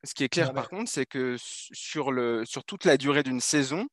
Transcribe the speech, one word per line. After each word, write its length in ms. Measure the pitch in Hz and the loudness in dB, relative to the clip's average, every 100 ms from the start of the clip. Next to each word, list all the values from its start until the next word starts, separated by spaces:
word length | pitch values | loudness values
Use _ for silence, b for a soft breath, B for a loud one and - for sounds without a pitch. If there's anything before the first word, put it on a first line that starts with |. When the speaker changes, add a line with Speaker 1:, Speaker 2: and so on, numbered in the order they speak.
Speaker 1:
ce 100 | - | -12
qui 80 | - | -2
est 60 | 135 | 0
clair, 200 | 175 160 | 2 0
Speaker 2:
Non, 60 | |
Speaker 1:
par 140 | 131 117 | 0 -6
Speaker 2:
mais 80 | 185 | -6
Speaker 1:
contre, 120 | 233 | -4
c'est 140 | - 131 | -4 -4
que 300 | 139 127 123 | -2 -4 -4
su-, 360 | - - - | -8 -14 -14
sur 380 | - - 156 139 | -14 -8 -4 -2
le... 320 | 127 120 117 | 0 0 0
sur 180 | 117 - | -2 -8
toute 200 | - 202 | -10 0
la 120 | 185 139 | 6 6
durée 280 | 139 143 | 6 2
d'une 160 | 135 127 | 2 0
saison 480 | - 151 131 156 262 | 2 2 2 -2 -4